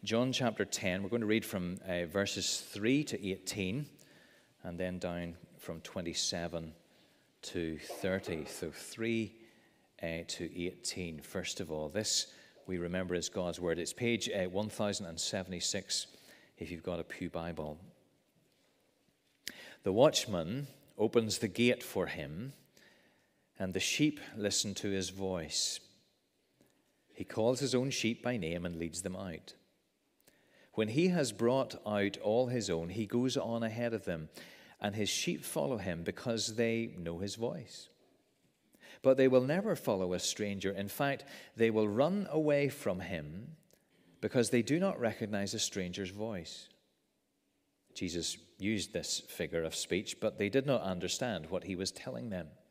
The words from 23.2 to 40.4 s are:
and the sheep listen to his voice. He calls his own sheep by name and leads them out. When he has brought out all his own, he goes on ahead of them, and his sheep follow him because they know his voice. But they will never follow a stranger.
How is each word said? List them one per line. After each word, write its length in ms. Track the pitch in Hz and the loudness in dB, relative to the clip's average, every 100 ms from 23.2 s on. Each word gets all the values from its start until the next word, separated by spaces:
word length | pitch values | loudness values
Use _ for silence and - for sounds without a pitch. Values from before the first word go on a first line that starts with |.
| _ _ _ _ | _ _ _ _
and 140 | 95 | -2
the 80 | 95 | 0
sheep 400 | - - 151 147 - - | 0 4 4 4 -8 -2
listen 380 | 104 - 104 | 0 2 0
to 160 | 95 107 | -2 0
his 200 | 98 90 | 0 -2
voice. 680 | 95 95 92 78 - - - - _ _ _ _ _ _ _ _ _ _ _ _ | -2 -2 -2 -2 -2 -2 -2 -10 _ _ _ _ _ _ _ _ _ _ _ _
He 100 | - | -10
calls 360 | - - 110 131 | -6 2 4 4
his 140 | 135 | 2
own 160 | 123 135 | 2 2
sheep 320 | - 110 113 | 2 0 0
by 140 | 123 123 | -2 0
name 300 | 82 87 87 | 0 -2 -2
and 100 | 85 | -2
leads 260 | 82 - | -4 -4
them 140 | 95 92 | -6 -6
out. 380 | 98 80 - - _ _ _ _ _ _ - _ _ _ - | -8 -8 -12 -20 _ _ _ _ _ _ -20 _ _ _ -10
When 140 | - 110 | 0 2
he 200 | 120 180 | 4 4
has 240 | 175 131 | 4 2
brought 440 | 104 117 131 127 - - | 4 4 6 2 -2 0
out 300 | 104 101 98 | 2 2 2
all 300 | 104 110 127 | 2 4 4
his 200 | 123 98 | 2 2
own, 220 | 82 85 | 0 0
he 160 | 98 107 | -2 0
goes 300 | 120 127 127 | 2 2 0
on 260 | 101 117 | 0 0
ahead 320 | 113 113 120 | -2 0 -2
of 100 | 113 | -2
them, 240 | - 85 78 - - - - - | -2 -4 -4 -14 -18 -20 -20 -4
and 140 | 104 | -2
his 140 | 101 101 | 0 0
sheep 360 | - - - | 0 0 -2
follow 340 | - 156 143 120 | -2 -2 0 0
him 260 | 95 85 | -2 -2
because 500 | 85 90 - 117 104 | -4 -4 -2 -2 -2
they 400 | 110 117 113 113 - | 2 2 2 -2 -4
know 220 | 82 85 | -6 -4
his 160 | 101 | -4
voice. 540 | 104 117 165 117 - - _ _ _ _ _ _ _ _ _ - - | -2 -4 -4 -10 -16 -18 _ _ _ _ _ _ _ _ _ -20 0
But 140 | 131 131 | 6 8
they 100 | 131 | 10
will 140 | 127 | 8
never 340 | 127 170 214 | 6 2 2
follow 380 | 165 - 101 92 | 0 2 2 2
a 80 | 90 | 0
stranger. 500 | - - | -2 -2